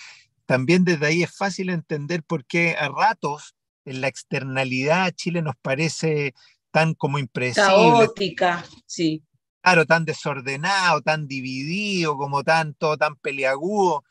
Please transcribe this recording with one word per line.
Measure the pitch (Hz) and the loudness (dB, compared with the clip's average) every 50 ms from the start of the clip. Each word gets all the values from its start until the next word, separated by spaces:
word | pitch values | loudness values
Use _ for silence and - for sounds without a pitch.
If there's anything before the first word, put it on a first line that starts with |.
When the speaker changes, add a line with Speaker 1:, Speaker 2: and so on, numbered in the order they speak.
| - - - - _ _ _ _ _ | -16 -20 -20 -20 _ _ _ _ _
Speaker 1:
también | - 131 127 131 139 175 185 180 | 0 0 2 4 4 4 4 4
desde | 180 170 143 151 | 2 2 0 0
ahí | 151 160 175 | 0 2 0
es | 165 - - | 0 -2 -2
fácil | - 202 196 180 - 185 180 | -4 -4 -4 -4 -4 -4 -4
entender | 180 160 - - 160 147 143 147 175 170 | -4 -6 -6 -6 -8 -6 -6 -6 -6 -6
por | - - 170 143 123 | -6 -6 -8 -8 -6
qué | - - 170 170 165 - - | -4 0 0 0 0 0 -2
a | 151 135 | -4 -4
ratos | 135 156 185 220 - - - 143 147 147 - - _ _ _ _ _ _ - | -2 0 0 0 0 0 -6 -6 -6 -8 -12 -20 _ _ _ _ _ _ -14
en | 147 131 131 | -12 -8 -4
la | 131 135 | -4 -6
externalidad | - - - - - 135 131 135 131 135 131 127 127 127 135 147 165 185 190 175 | -6 -8 -10 -6 -6 -6 -6 -4 -4 -4 -2 -2 -2 -2 0 0 2 2 0 -2
Chile | 175 - - 175 170 175 | -4 -6 -6 -4 -4 -2
nos | 160 147 123 | -4 -4 -6
parece | _ - 143 135 139 165 156 - - 165 160 151 147 143 135 - _ _ _ _ _ _ _ | _ -4 -4 -2 -2 -2 -4 -4 -2 -2 -2 0 0 -2 -4 -8 _ _ _ _ _ _ _
tan | - 151 160 160 | 0 0 0 0
como | 156 - - 143 139 147 | 0 -2 -4 -4 -2 -4
impredecible. | 135 - - - 123 127 120 - 202 | -4 -6 -6 -4 -4 0 2 4 4
Speaker 2:
Caótica, | 196 190 208 226 233 240 233 220 220 - - 196 160 160 - 190 175 175 175 - - - - _ | 6 6 8 8 8 8 6 4 4 2 -4 -4 -4 -2 0 0 0 0 -2 -8 -14 -20 -20 _
sí. | - - - 170 160 156 156 _ _ _ _ _ _ _ _ | -12 -4 -2 0 0 -2 -4 _ _ _ _ _ _ _ _
Speaker 1:
Claro, | - 185 180 165 156 | 2 4 4 4 4
tan | - 165 165 160 | 4 2 2 2
desordenado, | 156 151 - - 156 139 135 120 135 139 139 160 190 196 190 185 175 160 147 | -2 -6 -6 -6 -6 -6 -6 -6 -8 -8 -4 -2 -2 0 2 2 2 2 2
tan | 120 156 156 156 147 | 0 -2 -2 -2 -4
dividido, | 131 135 135 127 131 131 131 139 156 175 202 208 208 196 180 165 156 147 135 | -8 -8 -8 -6 -6 -8 -8 -6 -6 -6 -4 -4 -4 -2 -2 0 -2 -2 -2
como | 139 143 139 139 127 | -4 -2 -2 -2 2
tan, | 160 160 160 160 151 139 | 2 2 2 2 -2 -6
todo | - 170 151 151 131 | -4 -2 -2 0 0
tan | 151 151 147 | -2 -4 -4
peliagudo, | _ - 151 139 139 135 131 135 139 156 190 214 208 190 175 156 139 _ _ | _ -10 -8 -6 -2 -2 -2 -2 -2 -2 -2 0 2 2 2 0 -2 _ _